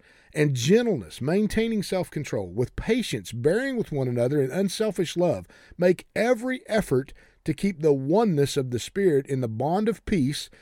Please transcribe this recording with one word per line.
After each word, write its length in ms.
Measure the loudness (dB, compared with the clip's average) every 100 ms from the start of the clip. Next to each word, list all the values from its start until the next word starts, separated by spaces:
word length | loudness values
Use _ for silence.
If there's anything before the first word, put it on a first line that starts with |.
| _ _ _
and 220 | 0 2 2
gentleness, 640 | 4 4 4 -2 -6 -6
maintaining 640 | 0 0 0 0 0 -2
self-control, 720 | -2 -4 -4 -6 -6 -6 -4
with 220 | -4 -4 -4
patience, 560 | -2 0 0 -6 -6
bearing 420 | -2 2 2 0 -2
with 160 | -2
one 160 | -2 -2
another 340 | 0 2 2
in 80 | 0
unselfish 680 | 0 -2 -2 -2 -2 -4 0
love. 280 | 0 0 -6 -20 -18 0
Make 300 | 2 2 -2 -2
every 460 | 0 0 -2 -6 -2
effort 440 | -2 2 0 0 -10 -20 _
to 100 | -6
keep 280 | -2 -2 2
the 120 | 2
oneness 640 | 2 2 2 4 2 0 0
of 160 | -4
the 80 | -4
Spirit 480 | -6 0 2 2 0
in 140 | -2
the 80 | -4
bond 400 | -2 -2 0 0
of 160 | -2 -2
peace, 440 | 0 0 -2 -10 -18